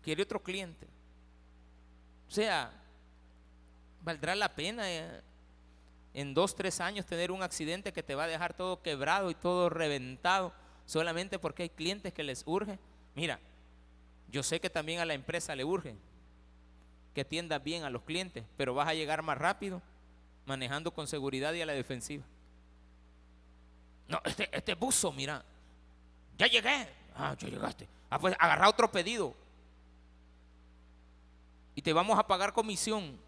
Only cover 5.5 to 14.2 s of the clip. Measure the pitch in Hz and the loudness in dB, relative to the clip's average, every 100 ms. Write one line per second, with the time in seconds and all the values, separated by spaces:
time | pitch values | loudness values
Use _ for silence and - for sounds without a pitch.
5.5 | - - - - - - 135 143 139 190 | -20 -20 -20 -20 -20 -14 -8 -2 2 2
6.5 | - 185 - 180 208 170 170 180 190 180 | 2 -2 0 -2 -4 -4 -2 -2 -2 -4
7.5 | - 156 180 196 175 156 139 165 160 175 | -2 -4 -4 -6 -8 -4 -2 -2 -2 -4
8.5 | - 185 180 170 143 139 190 190 165 175 | -2 -4 -4 -4 -2 2 2 0 0 2
9.5 | 180 175 160 156 143 127 127 175 190 180 | 4 4 4 0 0 -4 -2 2 2 2
10.5 | - - - - 156 170 165 190 190 160 | -8 -20 -20 -2 0 2 -2 -4 -4 -4
11.5 | - 170 - 160 202 185 - 147 123 - | -4 -8 -2 -2 -2 -6 -6 -4 -4 -2
12.5 | 185 208 190 - - - 135 165 120 - | 0 -2 -8 -14 -20 -14 -4 -2 -4 -10
13.5 | - - - - - - - | -20 -20 -20 -20 -20 -20 -20